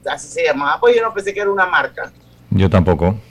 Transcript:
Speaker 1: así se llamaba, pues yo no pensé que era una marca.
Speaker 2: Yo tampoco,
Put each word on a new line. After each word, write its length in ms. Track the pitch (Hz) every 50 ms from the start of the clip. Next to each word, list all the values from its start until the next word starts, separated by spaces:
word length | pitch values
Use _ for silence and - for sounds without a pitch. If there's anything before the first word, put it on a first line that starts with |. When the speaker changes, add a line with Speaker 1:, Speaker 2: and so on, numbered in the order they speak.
| _ -
Speaker 1:
así 160 | 143 139 -
se 160 | - - 165 165
llamaba, 340 | 156 143 135 143 143 156 -
pues 160 | 240 240 240
yo 40 | 226
no 120 | 226 226 214
pensé 200 | 202 196 202 196
que 60 | 202
era 100 | 202 196
una 160 | 196 202 185
marca. 460 | - 165 147 135 - - - - - - - _ - - - - -
Speaker 2:
Yo 200 | - 95 95 90
tampoco, 460 | - 95 85 90 87 76 85 90 107 107 - -